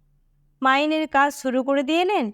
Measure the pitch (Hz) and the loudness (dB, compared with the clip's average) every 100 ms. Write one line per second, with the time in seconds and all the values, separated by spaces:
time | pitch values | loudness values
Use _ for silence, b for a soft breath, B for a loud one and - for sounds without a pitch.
0 | _ _ _ _ _ _ 262 277 302 311 | _ _ _ _ _ _ 0 2 0 -2
1 | 311 269 285 - 262 247 262 277 269 330 | 0 2 0 0 -4 -2 0 0 0 0
2 | 359 392 220 | 0 0 -4